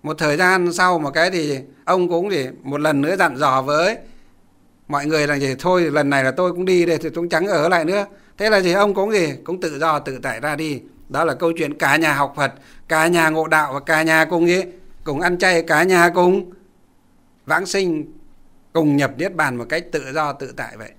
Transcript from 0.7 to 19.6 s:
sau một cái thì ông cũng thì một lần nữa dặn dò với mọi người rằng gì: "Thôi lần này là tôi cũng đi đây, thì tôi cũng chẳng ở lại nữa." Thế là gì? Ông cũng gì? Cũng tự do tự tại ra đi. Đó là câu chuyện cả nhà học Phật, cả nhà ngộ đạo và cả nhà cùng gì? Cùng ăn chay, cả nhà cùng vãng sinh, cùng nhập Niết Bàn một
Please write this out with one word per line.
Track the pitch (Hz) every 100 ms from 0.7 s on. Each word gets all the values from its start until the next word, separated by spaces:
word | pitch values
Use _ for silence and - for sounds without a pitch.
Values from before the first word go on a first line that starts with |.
sau | 175 185 175
một | 147
cái | 151 175
thì | 185 151 135 131 -
ông | - 180 175
cũng | 170 196
thì | 180 131 -
một | 135 143
lần | 151 139
nữa | 147 185
dặn | 175 127
dò | 147 131
với | 131 147 180 226 - - - _ _ _ _ _ -
mọi | 143 147
người | 156 147
rằng | 143
gì: | 139 131
"Thôi | 175 180
lần | 165 147 139
này | 139
là | 131
tôi | 135 180
cũng | 175
đi | 185 180 175
đây, | 156
thì |
tôi | 165
cũng | 165 175
chẳng | 165 196
ở | 175 160
lại | 180
nữa." | 156 202 202 - _ -
Thế | 214
là | 208
gì? | 180
Ông | 185 208
cũng | 196 202
gì? | 214 160 127
Cũng | - 180
tự | 180 143
do | 160 151
tự | 139 131
tại | 135 113
ra | 147 147
đi. | 160 135 - - -
Đó | 135
là | 165
câu | 143 170
chuyện | 165 147 147
cả | 147 151
nhà | 160
học | 143 139 -
Phật, | 139 - - - -
cả | 160 160
nhà | 175 160
ngộ | 160 156
đạo | 156 147
và | 135
cả | 139 156
nhà | 160 160
cùng | 160 175 170
gì? | 180 180 - - -
Cùng | - 143
ăn | 175 175
chay, | 185 175
cả | 165 156
nhà | 180 180 175
cùng | 170 180 190 - - _ _ _ _ _ _ _ _ -
vãng | 160 190
sinh, | 196 185 156 151 - - - - - _
cùng | 165 151 143
nhập | 135 120
Niết | 185
Bàn | 175 147
một | 123